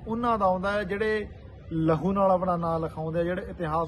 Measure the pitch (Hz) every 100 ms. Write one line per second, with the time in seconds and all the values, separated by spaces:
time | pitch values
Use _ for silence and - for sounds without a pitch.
0 | 208 226 240 220 190 185 196 208 190 202
1 | 220 214 202 - - - - 165 160 156
2 | 175 196 190 185 180 170 170 165 160 160
3 | 160 165 170 185 151 - 160 165